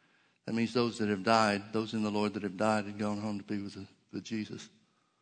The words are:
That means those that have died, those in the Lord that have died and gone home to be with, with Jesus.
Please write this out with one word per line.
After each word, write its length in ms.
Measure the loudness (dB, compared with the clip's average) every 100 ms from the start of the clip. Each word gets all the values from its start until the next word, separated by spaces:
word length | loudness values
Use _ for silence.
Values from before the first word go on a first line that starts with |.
| _ _ _ _ -4
That 80 |
means 200 | 0 2
those 260 | 2 0 2
that 100 | 0
have 140 | 2
died, 500 | 4 6 6 2 0
those 200 | -2 -2
in 100 | 0
the 80 | 0
Lord 240 | 2 0 0
that 80 |
have 140 | -4 0
died 280 | 2 2 0
and 140 | -4
gone 200 | -4 -2
home 200 | -4 -6
to 40 |
be 140 | -4 -6
with, 300 | -6 -10 -14 _ _
with 100 | -12
Jesus. 460 | -6 -6 -6 -10 -14 _ _ _ _ _